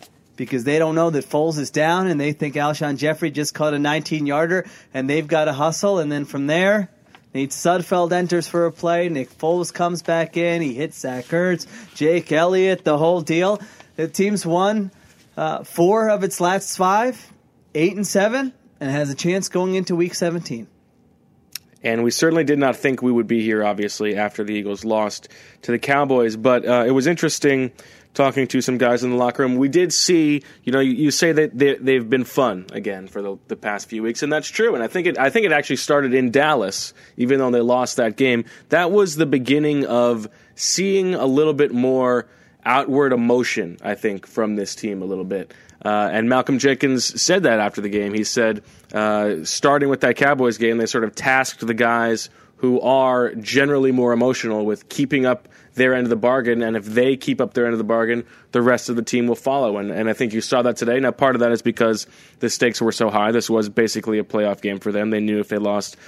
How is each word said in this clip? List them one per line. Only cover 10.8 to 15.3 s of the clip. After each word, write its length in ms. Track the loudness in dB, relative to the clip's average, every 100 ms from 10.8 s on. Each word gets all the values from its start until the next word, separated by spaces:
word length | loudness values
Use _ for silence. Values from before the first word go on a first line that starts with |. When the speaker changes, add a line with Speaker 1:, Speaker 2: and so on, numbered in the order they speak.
| -8 -8
Speaker 1:
Zach 280 | -8 -8 -4
Ertz, 400 | -2 0 -2 -6 -18 -20
Jake 380 | -2 2 2 0
Elliott, 520 | 0 2 2 2 0
the 140 | 0 2
whole 220 | 2 0
deal. 380 | 0 0 0 -2 -8 -20 -16
The 140 | -8 -6
team's 360 | 0 0 0
won, 460 | 0 2 2 0 -4 -10 _ _ _